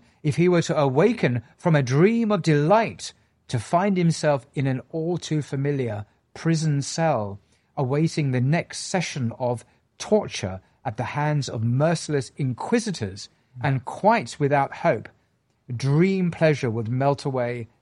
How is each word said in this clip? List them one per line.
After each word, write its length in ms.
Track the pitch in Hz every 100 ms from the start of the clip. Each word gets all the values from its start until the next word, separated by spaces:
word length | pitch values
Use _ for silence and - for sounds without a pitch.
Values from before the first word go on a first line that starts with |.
| _ _
if 120 | 151 147
he 120 | 180
were 120 | 170
to 140 | - 151
awaken 640 | 139 131 214 240 151 120 - _
from 180 | 175 151
a 80 |
dream 480 | 123 139 196 233 214
of 100 | 202
delight, 720 | 160 147 151 214 190 87 - - _ _ -
to 100 | 123
find 400 | - 170 208 180
himself 480 | 170 147 151 139 -
in 140 | 151 135
an 140 | 131 -
all 260 | 160 165 175
too 240 | - 156
familiar 640 | - 139 143 143 120 104 - _ _
prison 480 | - 160 160 160 143
cell, 580 | - - 165 123 104 101 _ _ _ -
awaiting 540 | 127 143 160 - 143
the 100 | 127
next 380 | 131 165 - -
session 520 | - 190 - 147 117 -
of 260 | 123 120 - _ _ -
torture 600 | - 214 - - 95 95 - _ -
at 120 | 107
the 60 |
hands 460 | 113 147 151 147 131
of 140 | 120
merciless 680 | 117 127 160 170 - 143 - -
inquisitors, 920 | 135 117 - 233 214 170 98 98 - _ _ 123
and 220 | 143 131 -
quite 520 | - 202 226 117 -
without 340 | 139 143 131 -
hope, 320 | 170 113 - _ _ _ _ _ - 120
dream 560 | 135 147 190 190 175
pleasure 380 | - 160 143 123
would 180 | 113 110
melt 360 | 127 139 143 143
away 420 | 131 120 120 110 _